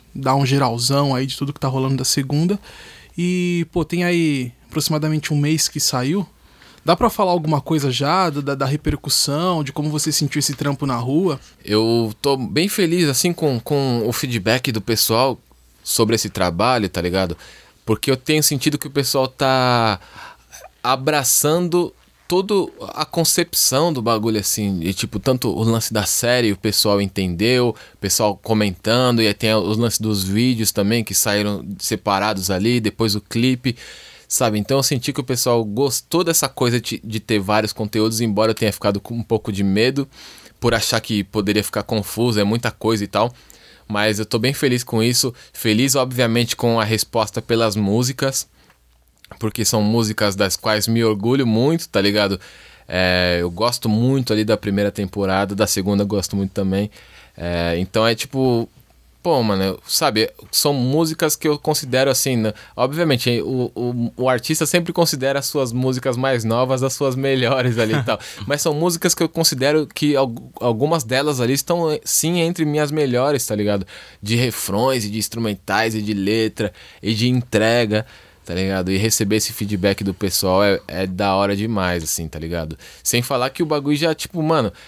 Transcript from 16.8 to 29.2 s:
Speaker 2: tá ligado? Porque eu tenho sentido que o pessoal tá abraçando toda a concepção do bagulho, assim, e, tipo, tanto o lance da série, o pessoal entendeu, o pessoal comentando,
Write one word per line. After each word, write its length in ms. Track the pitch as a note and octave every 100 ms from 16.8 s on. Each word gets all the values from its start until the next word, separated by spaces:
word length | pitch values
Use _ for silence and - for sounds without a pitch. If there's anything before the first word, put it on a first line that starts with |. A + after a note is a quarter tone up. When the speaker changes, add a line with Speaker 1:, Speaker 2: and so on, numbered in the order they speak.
| G2
Speaker 2:
tá 120 | F2+
ligado? 360 | F2 F#2 F2+ D#2 - - - _ -
Porque 240 | A2 -
eu 60 | B2+
tenho 260 | - D#3
sentido 340 | D3 C#3 - C#3+
que 80 | C#3+
o 40 |
pessoal 380 | D3 C3 C#3 C3
tá 720 | - C3+ C3 B2+ A#2+ A2+ F#2+ - - - - _ - - _
abraçando 1120 | A#2+ C3 C#3 D3+ B2 - D3 E3+ F3 F3 E3 - _ _ -
toda 260 | F3 G3 G3+ - - -
a 100 | -
concepção 880 | D#3 E3+ D#3+ - E3 - - C3 E3+
do 100 | C3+
bagulho, 380 | A2+ A2 A2+ G#2+
assim, 400 | F#2+ - G2+ F#2
e, 100 | E2
tipo, 260 | - - G2+
tanto 300 | C3+ B2+ A2+ D#2
o 60 |
lance 300 | A2+ A2+ -
da 120 | A2
série, 480 | G2+ - A#2+ B2 A2+
o 40 | F#2+
pessoal 440 | A2 - G#2+ G2+
entendeu, 760 | G2 - F#2 E2+ A2+ B2+ B2 - -
o 40 | -
pessoal 380 | G2 - G#2+ F#2+
comentando, 840 | - G#2+ G2+ F2+ G#2+ A#2+ B2+ A#2